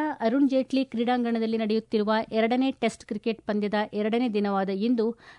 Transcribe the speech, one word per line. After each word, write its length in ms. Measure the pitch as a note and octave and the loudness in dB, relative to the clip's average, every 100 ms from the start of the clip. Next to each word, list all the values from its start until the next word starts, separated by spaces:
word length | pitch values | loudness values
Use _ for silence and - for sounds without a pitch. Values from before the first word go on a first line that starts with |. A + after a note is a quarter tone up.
| D4+ - | -2 -2
ಅರುಣ್ 300 | A3+ C4+ C#4 | 0 2 4
ಜೇಟ್ಲಿ 360 | C4 B3+ C4 C4+ | 2 0 0 -2
ಕ್ರೀಡಾಂಗಣದಲ್ಲಿ 720 | A3+ A#3 B3 A#3 A#3 A3+ A3+ | -2 0 0 0 0 0 0
ನಡೆಯುತ್ತಿರುವ 560 | A3 A3 A3 A3 G#3 A3 - | 0 -2 0 0 2 0 0
ಎರಡನೇ 400 | A3 A3+ B3+ C4+ | 0 2 2 0
ಟೆಸ್ಟ್ 340 | C4 A3+ - - | 0 -2 -4 -8
ಕ್ರಿಕೆಟ್ 360 | G#3 A#3 A3 | -6 -4 -6
ಪಂದ್ಯದ 320 | - G#3 G#3 G#3 G#3+ | -4 -2 -2 -2 -2
ಎರಡನೇ 360 | G3+ G#3+ A#3 B3 | -2 0 0 0
ದಿನವಾದ 400 | G#3 G#3 G3 G3 | 0 0 0 0
ಇಂದು 460 | G3 A3+ A#3+ A3 A3+ - | 0 0 2 0 -4 -12